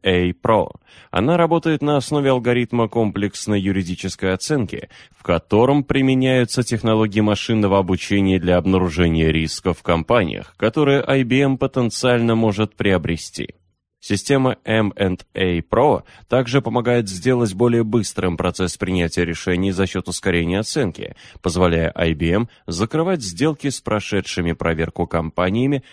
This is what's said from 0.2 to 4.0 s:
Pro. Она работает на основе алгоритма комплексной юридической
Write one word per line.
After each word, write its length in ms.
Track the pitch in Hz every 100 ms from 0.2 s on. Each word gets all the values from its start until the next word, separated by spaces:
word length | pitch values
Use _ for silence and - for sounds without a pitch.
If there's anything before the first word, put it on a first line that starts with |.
| 90
Pro. 360 | 85 - 110 - - _ - -
Она 260 | 87 120 175
работает 460 | 165 165 165 151
на 160 | 147 147
основе 320 | - 147 135
алгоритма 580 | 127 117 123 120 120 113
комплексной 720 | 117 107 98 101 - - 104
юридической 760 | 98 95 87 90